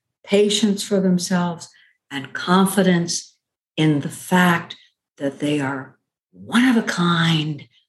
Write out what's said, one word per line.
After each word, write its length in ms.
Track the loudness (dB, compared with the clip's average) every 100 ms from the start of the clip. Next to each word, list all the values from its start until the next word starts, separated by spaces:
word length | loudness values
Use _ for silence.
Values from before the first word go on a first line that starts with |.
| _ _
patience 580 | 0 2 2 2 0 0
for 160 | -2 0
themselves, 680 | 2 0 0 -2 -2 -6 -14 _ _ _ -14
and 220 | -12 -10
confidence 1040 | -8 0 4 4 2 2 2 0 -6 -10 _ _ _ _ 0
in 240 | 2 0
the 80 | -2
fact 680 | -10 0 2 4 2 -4 -18 _ _ _ -8
that 240 | -8 -6
they 180 | -4 -2
are 380 | -4 -6 -12 _ _ _ _
one 340 | -20 -2 2
of 120 | 4 2
a 100 | 0
kind, 800 | -2 0 0 0 0 -2 -8 -14 _